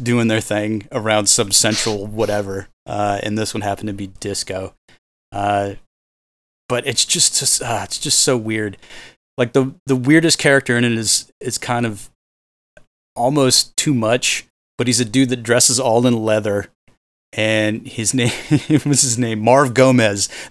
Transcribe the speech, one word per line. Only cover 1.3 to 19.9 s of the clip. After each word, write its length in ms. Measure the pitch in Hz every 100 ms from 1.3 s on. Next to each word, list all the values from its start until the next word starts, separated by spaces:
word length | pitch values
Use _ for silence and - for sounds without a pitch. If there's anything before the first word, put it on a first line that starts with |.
| - 104
central 540 | - 113 107 - 104 104
whatever. 640 | 107 104 104 101 98 98 _ -
Uh, 300 | 104 104 101
and 120 | 107 107
this 160 | 107
one 80 | 113
happened 260 | 101 98 107
to 40 |
be 140 | 98 98 -
disco. 520 | 101 98 - 95 95 - _ _ _ _ _
Uh, 420 | 101 101 101 101 98 - _ _ _ _ _ _ _ _
but 180 | 120 131
it's 180 | 117
just, 340 | - 170 - -
just, 200 | 135 -
uh, 180 | 127 110
it's 160 | 98 -
just 220 | 147 -
so 160 | - 127
weird. 400 | 110 110 104 98 - - - _ _ -
Like, 160 | 120
the, 200 | 139 131 - -
the 100 | 131
weirdest 420 | 123 160 165 -
character 380 | 151 139 - 120
in 80 |
it 80 | 120
is, 400 | 113 107 - - _
is 180 | 127 -
kind 260 | - 120 120
of 240 | 98 - _ _ _ _ _ _ - _ _ _
almost 640 | - 123 147 131 - - -
too 180 | -
much, 520 | 127 110 123 - - - _ _ -
but 80 | 120
he's 140 | 117
a 40 |
dude 260 | 117 123 135
that 120 | 123
dresses 380 | 113 120 - 123
all 260 | 131 113 123
in 160 | 117
leather 420 | 110 107 107 101 98 _ _ _ _ _ _ -
and 500 | 110 110 107 107 -
his 280 | - 107
<laughs> 0 |
name, 160 | 131 120 - - 151 - 156 147
was 160 | 135
his 160 | 135 113
name, 220 | 117 110
Marv 340 | 110 131 139
Gomez, 540 | 113 131